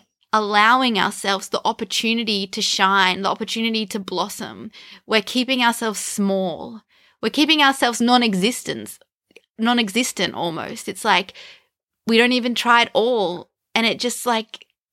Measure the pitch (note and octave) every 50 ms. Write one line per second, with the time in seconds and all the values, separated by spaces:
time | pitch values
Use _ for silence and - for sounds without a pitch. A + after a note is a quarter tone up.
0 | - _ _ _ _ _ - A3 G#3+ G3+ G#3 G#3 G#3 A3 B3 C4 C4 B3 A3+ F#3+
1 | F3+ G3 - - - G3 G3 F#3+ - - - - - - A3+ - A3 F#3+ - -
2 | - A3+ A3+ A#3 A#3 G#3+ G#3+ G3 G3 F#3+ - A3 G3+ - - - G3 F#3+ G3 G3
3 | F#3+ F#3 F3+ F#3 G3 F#3+ G3 - A3 F#3+ - A3+ A3+ A3+ A3 A3 A3 G3 - G#3+
4 | F#3+ - F#3 E3+ F3+ G#3 - - D3 B2+ A2+ F#2+ A2+ A3 - - - - - -
5 | _ - G#3+ A3 G#3 - - B3+ B3 A#3 C4 B3+ A#3+ A#3 A3+ - A#3+ A3 G3+ -
6 | - - - - G3+ G3 G3 F#3+ F#3+ F3+ D#3 - - B3 A#3 A3 - _ _ _
7 | _ _ _ _ - A3 A3 C#4 D4+ D4 D#4+ D4+ C#4+ C4+ C4+ - C#4 A#3+ A#3 -
8 | A#3 A#3+ B3 B3 A#3+ A3+ F#3+ F#3 F3+ A#3 - - - - D3+ A#2 G#2 - - -
9 | _ _ _ _ _ _ _ - _ _ _ - A3 A#3 B3 A#3+ A#3+ G3 F#3 A3+
10 | B3+ - - - F#3+ - - A2+ D#3+ E3+ D#3+ D#3 - - - A3+ - - G3 -
11 | - G#3+ G3 F3+ G3 - - - - - - _ _ _ _ _ _ _ _ _
12 | _ - A3+ A3 A#3+ B3 B3+ B3+ A3+ B3 A#3 - - A#3+ A#3+ A#3 A#3 - - F#3+
13 | A3 B3 B3+ A3+ G3 E3 F3 E3 - - _ _ _ _ _ A3+ A3+ A3+ F#3 G#3
14 | - B3 A3+ - - B3 A#3 A3 A3 - - - - _ _ _ _ _